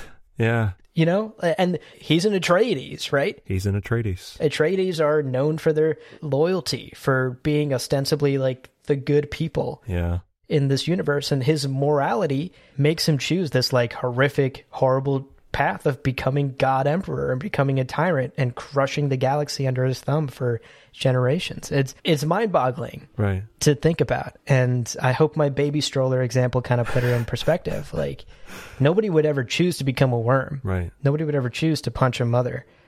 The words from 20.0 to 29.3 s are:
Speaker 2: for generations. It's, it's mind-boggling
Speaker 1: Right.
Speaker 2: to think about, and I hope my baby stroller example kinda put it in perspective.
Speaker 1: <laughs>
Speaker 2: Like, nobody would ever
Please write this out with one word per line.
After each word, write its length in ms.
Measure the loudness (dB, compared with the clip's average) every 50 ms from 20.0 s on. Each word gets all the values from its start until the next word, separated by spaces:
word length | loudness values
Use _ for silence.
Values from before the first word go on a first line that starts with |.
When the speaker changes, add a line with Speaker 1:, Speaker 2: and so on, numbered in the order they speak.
| -2 -2 0 0 -2
Speaker 2:
for 340 | -4 -4 -4 -2 -2 -2 -4 -6 -14 -20 -20 -20 _
generations. 800 | -6 0 0 2 2 4 2 2 0 0 -4 -6 -10 -12 -8 -2
It's, 240 | 0 0 0 0 -4 -4 0
it's 200 | 0 0 2 2
mind-boggling 840 | 0 0 0 0 0 2 2 2 0 -2 -4 -8 -10 -10 -14 -18 -10 -4
Speaker 1:
Right. 240 | -2 0 0 0 -2 -4 -8 _ _
Speaker 2:
to 120 | 2 2 2
think 260 | 4 2 0 2 2
about, 380 | 0 0 -2 -4 -4 -8 -14 _ _
and 500 | 2 2 4 4 2 2 0 -2 -4 -4 -2
I 100 | 0 0
hope 240 | 2 2 2 2 2
my 140 | 0 0 0
baby 320 | 2 0 0 0 0 -2
stroller 400 | -2 -2 0 0 0 2 2 0
example 400 | 0 0 2 2 2 2 0 -2
kinda 220 | 0 0 0 0 0
put 180 | 0 0 0 2
it 40 | 2 0
in 100 | 0 0
perspective. 640 | -2 -4 -2 0 0 0 0 -2 -4 -6 -6 -6 -6 -4
Speaker 1:
<laughs> 60 | -4
Speaker 2:
Like, 260 | -4 -4 -6 -10 -14 -20 -20 -20 -18 -18 -16 -16 -16 -14 -2 2
nobody 300 | 2 4 4 2 0 2
would 160 | 2 4 4
ever 180 | 4